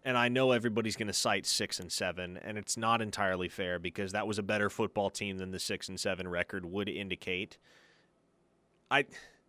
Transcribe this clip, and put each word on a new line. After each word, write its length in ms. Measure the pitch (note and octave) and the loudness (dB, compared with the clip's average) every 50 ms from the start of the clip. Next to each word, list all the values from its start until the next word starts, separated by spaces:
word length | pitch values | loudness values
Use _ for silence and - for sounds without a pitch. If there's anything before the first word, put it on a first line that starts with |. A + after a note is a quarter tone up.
and 140 | - C3+ B2+ | 0 2 4
I 120 | A#2+ A#2+ A#2+ | 4 4 4
know 240 | B2 B2+ C3 C3 | 4 6 6 6
everybody's 440 | B2 A#2 G#2+ A#2+ G#2+ A2+ A2 A2 G2+ | 6 6 4 2 0 2 0 0 -2
gonna 160 | - A2 G#2 | -2 -2 -2
cite 320 | F#2 - - A#2+ G#2 G2 - | 0 0 2 2 2 2 2
six 340 | - - - G#2+ - - - | 0 0 0 0 -2 -4 -8
and 140 | F2+ E2+ | -6 -6
seven, 460 | - - G2+ F2+ E2+ F2+ F2+ F2+ F2+ F#2 | -4 -2 -2 -2 -2 -4 -6 -6 -6 -10
and 180 | - - G#2+ | -8 -8 -8
it's 220 | G#2 G2 - - A#2 | -6 -4 -4 -4 0
not 240 | A2+ A2+ A2+ A2+ | 4 4 4 4
entirely 480 | A2 G#2+ - - G2+ F#2+ F#2 F2+ F2+ F2+ | 2 -2 0 0 2 2 2 2 0 -4
fair 280 | - - G2 F2+ F2+ F2 | -2 -4 -2 -2 -2 -2
because 340 | E2+ F2+ - - G2+ F#2+ | -4 -4 -4 -4 -6 -2
that 140 | F#2+ G#2 G#2 | -2 -2 -2
was 120 | G#2+ G#2+ G#2+ | 0 -2 -2
a 40 | |
better 280 | G2+ F#2+ G#2+ G#2 G#2 G2 | 0 0 2 2 2 2
football 400 | - - A2+ G2 - G#2+ G2+ G2 | 2 0 -2 0 0 0 0 0
team 260 | - - G#2 G2+ F#2+ | 0 -2 -6 -4 -4
than 140 | F#2+ F#2+ F#2 | -6 -6 -6
the 80 | F#2 F#2 | -6 -6
six 280 | - - G2+ F2 - - | -4 -4 -4 -4 -6 -8
and 100 | F#2 F2+ | -8 -4
seven 280 | - G2+ F#2 F2 F#2 F2+ | -2 -2 -2 -2 -4 -2
record 360 | F2 F2 F2+ - - G2 F2 | 0 0 -2 0 -2 -6 -6
would 240 | E2+ F2+ G2+ G2+ G2+ | -4 -4 -4 -2 -2
indicate. 720 | C#2+ F2+ G2+ F#2+ F2+ - - - - F2+ G#2 - - - _ - - - - _ _ _ _ _ _ _ _ _ _ _ _ _ _ _ _ _ _ _ _ _ | -4 -6 -4 -4 -6 -6 -4 -4 -4 -4 -4 -8 -12 -20 _ -20 -20 -20 -20 _ _ _ _ _ _ _ _ _ _ _ _ _ _ _ _ _ _ _ _ _
I, 140 | C3 C#3+ C#3+ - - - - - - _ _ | 2 2 2 2 -6 -20 -20 -20 -20 _ _